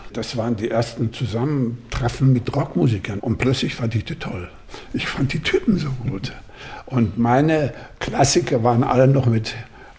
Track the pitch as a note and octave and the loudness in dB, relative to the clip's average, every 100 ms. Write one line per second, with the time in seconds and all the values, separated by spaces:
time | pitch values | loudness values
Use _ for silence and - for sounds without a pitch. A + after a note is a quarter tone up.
0 | - - G#2+ A#2 A#2 G#2+ A2+ A2+ A#2+ - | -12 -8 -6 -4 -2 -2 0 0 -2 -2
1 | A2+ - A2+ A2+ C#3 C#3+ A#2 A#2 - - | -4 -4 -4 -2 0 0 -2 -4 -8 -4
2 | A#2 - C3+ B2+ - C3+ C3+ F3 D3 G2+ | -2 2 4 4 2 -2 -2 2 2 2
3 | - G2+ - A2 B2 C3+ - - A#2 G#2+ | -4 -6 -4 0 0 0 -2 -4 -4 -2
4 | - - - F2+ F2+ - - - - A#3+ | -4 -8 -8 -8 -10 -16 -18 -16 -10 -6
5 | - - C3+ D#3+ - F#4+ - F3+ D3 B2+ | -6 -2 -2 -2 0 0 2 0 0 -4
6 | A2 F#2+ - - - - - - - B2 | -4 -4 -8 -10 -16 -16 -14 -14 -4 0
7 | G#2+ G2+ A#2 B2+ D3+ D#3 C#3 - - - | 0 2 4 4 4 2 0 -4 -14 -8
8 | - - C3+ F3 - B2 A#2 A#2+ - B2+ | -4 2 4 4 2 2 4 4 4 6
9 | C3 C3+ B2 A2+ G#2+ - - - - | 6 6 4 2 0 -8 -14 -18 -20